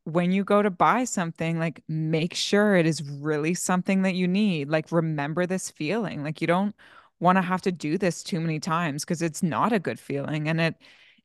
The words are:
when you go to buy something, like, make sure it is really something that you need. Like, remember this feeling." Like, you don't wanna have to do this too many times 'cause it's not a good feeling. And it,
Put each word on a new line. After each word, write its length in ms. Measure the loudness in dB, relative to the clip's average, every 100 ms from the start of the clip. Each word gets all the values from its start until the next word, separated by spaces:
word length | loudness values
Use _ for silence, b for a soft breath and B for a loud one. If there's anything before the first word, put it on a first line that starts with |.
when 280 | -4 0 2
you 120 | 2
go 180 | 2 4
to 80 | 2
buy 340 | 4 4 4
something, 540 | 0 -2 -4 -2 -2 -2
like, 260 | -2 -4 -6
make 480 | -4 0 0 0 -4
sure 400 | 0 2 4 6
it 100 | 4
is 160 | 2
really 540 | -4 -8 -4 -2 0 -2
something 480 | 0 0 2 2
that 100 | 2
you 140 | 2 2
need. 420 | 2 2 0 0
Like, 220 | -2 0
remember 560 | 0 0 -2 -2 -2 -2
this 240 | -2 -6
feeling." 500 | -6 -4 -2 -4 -6
Like, 180 | -6 -4
you 60 | 0
don't 280 | 0 0 -6 b b b 0
wanna 220 | 2 4
have 200 | 2 0
to 80 | 0
do 260 | -2 -2 0
this 240 | 0 -2
too 180 | -4 -4
many 200 | -2 -2
times 440 | -2 -2 -2 -4
'cause 200 | -4 -4
it's 180 | -4 -2
not 320 | -2 0 0
a 60 | 0
good 200 | -2 -6
feeling. 480 | -6 -6 -4 -4 -2
And 140 | 0
it, 140 | 0 -2 b b b b